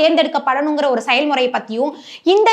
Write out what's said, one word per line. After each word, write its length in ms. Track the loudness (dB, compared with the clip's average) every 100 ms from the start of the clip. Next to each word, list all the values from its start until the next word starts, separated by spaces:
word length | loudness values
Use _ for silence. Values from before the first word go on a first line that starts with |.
தேர்ந்தெடுக்கப்படணுங்கிற 840 | 2 2 0 -2 -2 -2 -2 0 0 -2
ஒரு 60 | 0
செயல்முறையை 420 | 0 0 0 -2 -4
பத்தியும் 380 | -6 -6 -6 -6 -18 -6 2
இந்த 160 | 2 4